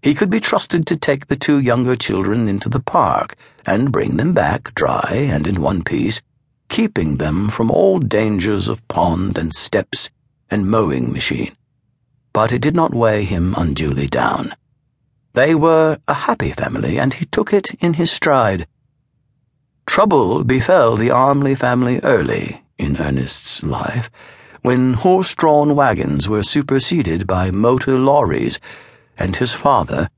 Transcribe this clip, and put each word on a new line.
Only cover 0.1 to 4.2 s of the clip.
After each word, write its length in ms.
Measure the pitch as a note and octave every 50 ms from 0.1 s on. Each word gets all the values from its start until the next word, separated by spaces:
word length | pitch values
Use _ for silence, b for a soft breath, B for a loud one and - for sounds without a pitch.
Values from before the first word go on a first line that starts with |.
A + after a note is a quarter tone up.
| D3
could 160 | - G#3+ F#3+
be 100 | G3 A3+
trusted 460 | G#3+ - - G3+ - - - E3+ D#3+
to 100 | - E3+
take 320 | D3+ - - C#3+ C#3 C#3+ _
the 80 | D3
two 240 | C#3 - - D3 C#3+
younger 360 | C3+ A#2+ A#2+ A#2+ B2+ B2 B2+
children 520 | A#2 - - G#2 F#2+ F#2+ F#2+ G#2 A#2+ A#2 G#2+
into 220 | G2 G2 - -
the 100 | A#2+ C3
park 560 | - - - F3 C3 F2+ C2+ - - - - b b b b b b
and 260 | - F#2+ G#2 B2+ C#3+
bring 260 | B2+ - - - C2
them 160 | D#2